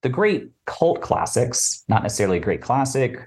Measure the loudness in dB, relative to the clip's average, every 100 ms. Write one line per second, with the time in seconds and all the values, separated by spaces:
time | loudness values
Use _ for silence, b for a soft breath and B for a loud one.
0 | -2 2 2 0 -4 _ -12 0 2 2
1 | 0 -2 0 0 0 0 -2 -4 0 0
2 | 0 0 0 2 0 -2 0 0 0 0
3 | -2 -2